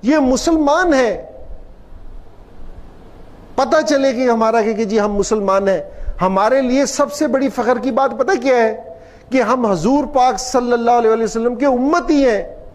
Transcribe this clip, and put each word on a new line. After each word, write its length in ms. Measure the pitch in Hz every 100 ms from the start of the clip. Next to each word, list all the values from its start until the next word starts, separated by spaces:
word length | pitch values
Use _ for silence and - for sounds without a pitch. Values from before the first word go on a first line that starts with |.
ये 140 | 208 311
मुसलमान 760 | 262 254 330 320 285 311 359
हैं, 400 | 277 233 175 - - - - - - - - - - - - - - - - - - - - - - - -
पता 240 | 262 320
चले 300 | 311 285 269
कि 120 | 233
हमारा 380 | 254 226 220 226
कि, 120 | 214
कि 100 | 214
जी 140 | 220 220
हम 120 | 208
मुसलमान 580 | 202 190 220 196 190 196
हैं। 200 | 185 - - - -
हमारे 400 | 180 190 214 262
लिए 260 | 254 262 277
सबसे 400 | - 277 - 302
बड़ी 220 | 262 262
फख्र 300 | 226 226 247
की 120 | 240
बात 280 | 240 269 214
पता 160 | 269
क्या 220 | 359 254 247
है? 420 | 220 220 - - - - -
कि 80 | 262
हम 260 | 214 254 226
हजूर 400 | 185 180 277 262
पाक 320 | 254 254 247
सल्लल्लाहु 600 | - 254 240 240 233 240
अलैहि 260 | 226 220
वसल्लम 300 | 220 233 233
के 120 | 240 277
उम्मती 560 | 247 269 349 - 302
हैं। 340 | 269 208 - - -